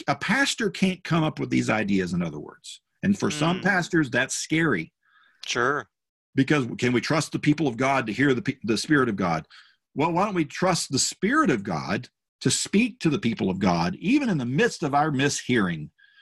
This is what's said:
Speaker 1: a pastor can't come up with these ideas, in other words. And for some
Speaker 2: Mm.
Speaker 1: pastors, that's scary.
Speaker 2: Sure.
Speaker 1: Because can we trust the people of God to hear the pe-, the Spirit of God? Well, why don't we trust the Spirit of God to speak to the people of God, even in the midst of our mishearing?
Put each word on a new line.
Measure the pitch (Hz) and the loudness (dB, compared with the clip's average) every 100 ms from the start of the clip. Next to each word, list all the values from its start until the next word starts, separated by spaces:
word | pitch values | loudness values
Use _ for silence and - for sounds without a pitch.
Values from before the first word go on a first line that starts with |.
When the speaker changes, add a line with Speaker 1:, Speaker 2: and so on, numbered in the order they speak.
| - | -2
Speaker 1:
a | |
pastor | 139 - 247 277 - 214 | -2 0 2 2 0 -4
can't | - 190 180 | 0 0 0
come | - 165 | -2 0
up | 156 147 | 0 -2
with | 127 | -2
these | 127 123 | 0 2
ideas, | 110 101 98 90 | 0 2 0 0
in | 87 | -2
other | 85 73 | -2 -6
words. | - - - - _ _ | -14 -18 -20 -20 _ _
And | 190 202 | 0 2
for | 120 | 0
some | 151 160 185 | 0 0 0
Speaker 2:
Mm. | |
Speaker 1:
pastors, | 190 185 165 170 135 | 0 0 0 0 2
that's | 120 131 | 0 -2
scary. | - - 156 165 95 82 _ _ _ _ _ - | -4 -2 0 0 0 -4 _ _ _ _ _ -6
Speaker 2:
Sure. | 127 123 143 - _ _ _ _ | -2 0 -2 -6 _ _ _ _
Speaker 1:
Because | 131 135 151 120 104 | 0 2 2 0 -2
can | 123 | 0
we | 120 | 0
trust | - 151 - | 2 -2 -2
the | - | -2
people | 151 151 147 | 0 2 0
of | 113 | 0
God | 131 135 113 | 0 0 -2
to | |
hear | 104 143 | 0 2
the | 120 | 2
pe-, | - - | -2 -6
the | 107 107 | -2 -2
Spirit | - 147 120 | 2 2 2
of | 98 | 0
God? | 92 80 - - - _ _ | 0 -2 -4 -16 -20 _ _
Well, | - 160 | -4 0
why | 170 214 | 0 0
don't | |
we | 180 | 0
trust | 143 - 180 175 - | -4 0 0 0 -2
the | 131 | -2
Spirit | - - 196 302 262 | -2 -2 0 2 2
of | 117 | 0
God | 101 80 67 104 127 _ _ _ | -2 -6 -2 -4 -6 _ _ _
to | 127 | 0
speak | - - 196 240 - | 0 2 2 2 0
to | 165 | -2
the | 131 | 0
people | 117 110 98 | -2 -2 -2
of | 92 | 0
God, | 98 85 87 - | 2 2 0 -2
even | 170 294 262 | 0 2 2
in | 160 | -2
the | |
midst | 120 139 233 - | -2 0 0 0
of | 147 | -2
our | 143 156 | 0 2
mishearing? | 131 143 - - 123 92 80 73 - _ _ | 2 0 0 0 2 2 -2 -8 -18 _ _